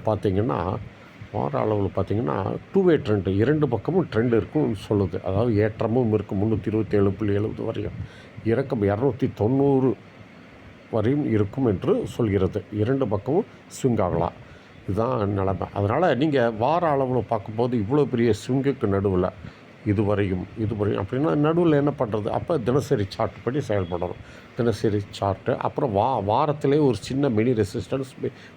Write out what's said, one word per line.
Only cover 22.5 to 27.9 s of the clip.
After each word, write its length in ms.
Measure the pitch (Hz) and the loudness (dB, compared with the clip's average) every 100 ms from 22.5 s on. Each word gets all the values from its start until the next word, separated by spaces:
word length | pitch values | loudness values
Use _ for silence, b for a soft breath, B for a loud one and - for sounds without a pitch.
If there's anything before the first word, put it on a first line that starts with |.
| 165 | -2
தினசரி 480 | 113 139 - 131 98 - | 0 0 0 0 0 -2
சார்ட் 240 | 110 - | -4 -4
படி 140 | - 139 - | -6 -4 -2
செயல்படணும். 480 | 104 87 87 90 - B B B - | -2 0 -4 -4 -8 B B B -2
தினசரி 440 | 117 107 120 104 101 - | 0 0 0 0 -4 -4
சார்ட்டு, 360 | 101 95 - 131 | -2 -2 -2 -2
அப்புறம் 400 | 113 - 147 98 | -4 -2 0 2
வா-, 280 | 117 127 | 2 0
வாரத்திலே 540 | 98 113 151 147 139 143 | 0 2 2 0 2 4
ஒரு 160 | 143 | 4
சின்ன 340 | 107 - 131 143 | 2 -2 -2 0
மினி 220 | 107 117 | 2 2
ரெசிஸ்டன்ஸ், 600 | 113 98 - - | 2 0 -2 -6